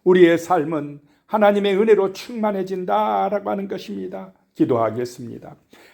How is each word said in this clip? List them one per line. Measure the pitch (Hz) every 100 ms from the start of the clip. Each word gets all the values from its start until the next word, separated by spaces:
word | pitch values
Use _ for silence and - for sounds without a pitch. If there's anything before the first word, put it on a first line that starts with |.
우리의 | 180 180 170 165
삶은 | - 180 151 160 147 143 _ _ -
하나님의 | 220 208 202 202 190
은혜로 | 226 196 190
충만해진다라고 | 190 - 240 214 190 185 190 185 208 214 202 196 202 202
하는 | 202 196
것입니다. | 185 196 196 185 190 190 _ _
기도하겠습니다. | - 143 117 110 113 123 - 117 113 - - _ - -